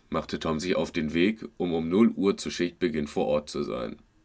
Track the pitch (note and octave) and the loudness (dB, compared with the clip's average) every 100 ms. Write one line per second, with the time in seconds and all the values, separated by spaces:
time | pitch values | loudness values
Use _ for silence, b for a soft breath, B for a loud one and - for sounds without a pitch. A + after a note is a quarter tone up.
0 | - D#2+ - - E2+ D#2 F2+ D#2 D#2+ F2 | -6 -6 -4 -6 -2 -2 0 -2 -2 -2
1 | D#2 E2 F#2+ A2+ - - F2+ E2 E2 F#2+ | 0 2 2 2 -10 -6 -2 0 2 4
2 | A2+ - F#2+ - D#2+ - F2 - F2+ D#2 | 4 4 0 2 -4 -2 -4 0 -2 0
3 | D2 - D#2 D2+ - C#2+ B1 A#1+ A1+ - | -2 -2 0 0 -2 -6 -4 -4 -6 -10
4 | _ _ | _ _